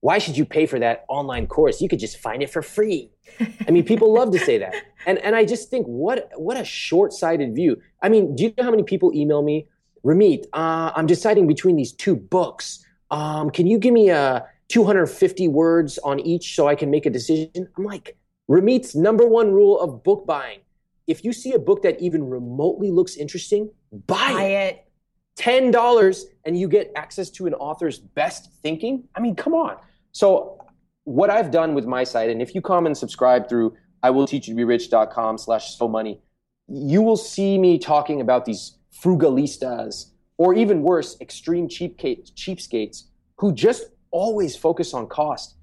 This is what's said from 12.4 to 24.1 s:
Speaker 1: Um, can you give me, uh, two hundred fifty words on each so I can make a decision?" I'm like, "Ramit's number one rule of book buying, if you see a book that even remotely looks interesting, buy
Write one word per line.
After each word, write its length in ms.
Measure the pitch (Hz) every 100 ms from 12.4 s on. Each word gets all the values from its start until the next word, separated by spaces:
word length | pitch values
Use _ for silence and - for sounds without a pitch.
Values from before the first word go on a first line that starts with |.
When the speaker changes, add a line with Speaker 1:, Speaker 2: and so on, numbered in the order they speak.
| 170 - - - _ _ _
Speaker 1:
Um, 380 | 151 151 151 151
can 180 | 147 175
you 120 | 220
give 160 | 240
me, 160 | 233 202
uh, 300 | 160 139 127 - _ _
two 160 | 233
hundred 220 | 196 196 165
fifty 420 | - 185 185 180
words 480 | 143 165 165 156 -
on 160 | 147 143
each 340 | 151 170 -
so 140 | - 147
I 60 |
can 160 | 147 147
make 160 | 151 151
a 40 |
decision?" 560 | 127 120 156 160 175 180 -
I'm 60 |
like, 340 | 202 196 - - _ _ _
"Ramit's 480 | 156 196 254 254
number 320 | 147 185 220 233
one 260 | 226 226
rule 260 | 196 202 202
of 220 | 175 123
book 240 | - 202 196
buying, 320 | 151 127 101 _ _ _ _ -
if 180 | 320
you 80 | 220
see 200 | 240 262
a 40 | 254
book 220 | 131 196
that 180 | 190 -
even 300 | 175 160 135
remotely 600 | 127 120 127 160 - 202
looks 260 | 175 180 -
interesting, 540 | 147 180 - 208 214 _ _ 107
buy 280 | -